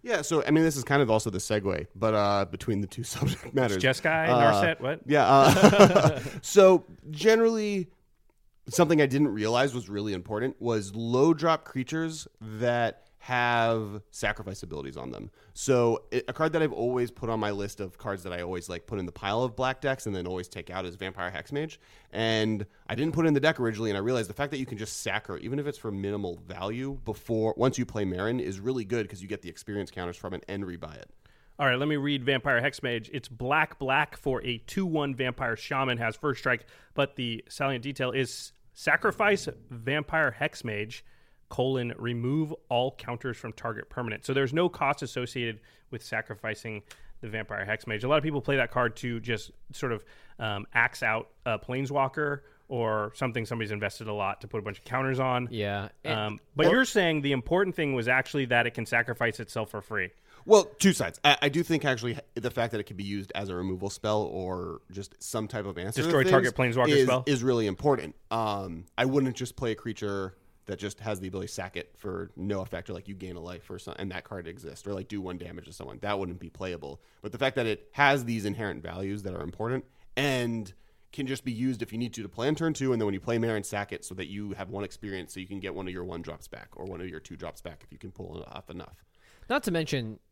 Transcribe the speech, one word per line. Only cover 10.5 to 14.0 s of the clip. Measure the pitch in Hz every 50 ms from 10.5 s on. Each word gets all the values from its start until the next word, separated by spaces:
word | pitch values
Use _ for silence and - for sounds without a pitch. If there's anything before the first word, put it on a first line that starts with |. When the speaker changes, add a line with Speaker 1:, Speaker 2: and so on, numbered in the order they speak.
| - -
Speaker 1:
was | 110 120 117 110 101 98 98
low | 113 113 117 120 127 139 165 165
drop | 151 160 165 160 151 -
creatures | - - 135 123 - 160 160 165 160 160 156 - - _ _
that | 110 110 107 107 120 120 120 120 120 110 - - _ _ _ _ -
have | - 127 123 120 120 120 117 117 113 113 113 110 104 101 104